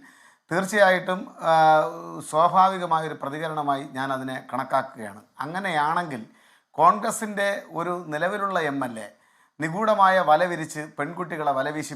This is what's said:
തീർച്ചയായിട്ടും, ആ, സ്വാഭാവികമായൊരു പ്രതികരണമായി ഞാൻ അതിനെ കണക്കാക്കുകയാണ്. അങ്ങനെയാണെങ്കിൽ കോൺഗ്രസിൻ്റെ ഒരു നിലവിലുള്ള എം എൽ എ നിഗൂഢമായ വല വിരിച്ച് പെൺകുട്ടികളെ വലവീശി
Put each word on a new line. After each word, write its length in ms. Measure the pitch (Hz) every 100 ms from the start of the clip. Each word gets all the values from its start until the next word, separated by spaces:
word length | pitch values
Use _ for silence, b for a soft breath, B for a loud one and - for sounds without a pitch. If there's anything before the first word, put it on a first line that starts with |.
| B B B B -
തീർച്ചയായിട്ടും, 680 | 165 190 214 196 185 180 185 - - 170
ആ, 20 | 160 156 156 165 165 170 165 -
സ്വാഭാവികമായൊരു 880 | 151 170 180 190 190 175 165 160 147
പ്രതികരണമായി 600 | 139 147 160 156 143 139 139 131
ഞാൻ 100 | 135 131
അതിനെ 200 | 131 131 -
കണക്കാക്കുകയാണ്. 680 | 127 131 135 127 - 107 104 - - 139
അങ്ങനെയാണെങ്കിൽ 760 | 175 196 156 147 175 170 127 113 b b b b -
കോൺഗ്രസിൻ്റെ 680 | 165 208 226 214 214 208 202 202 - 160
ഒരു 140 | 170 180 170
നിലവിലുള്ള 440 | 151 175 202 196 185 156
എം 80 | 139 131
എൽ 80 | 110 104
എ 20 | - b b b -
നിഗൂഢമായ 560 | 156 170 220 208 190 190 160
വല 140 | 151 180
വിരിച്ച് 300 | 170 156 151 151 -
പെൺകുട്ടികളെ 560 | 147 170 175 165 147 135
വലവീശി 340 | 135 151 147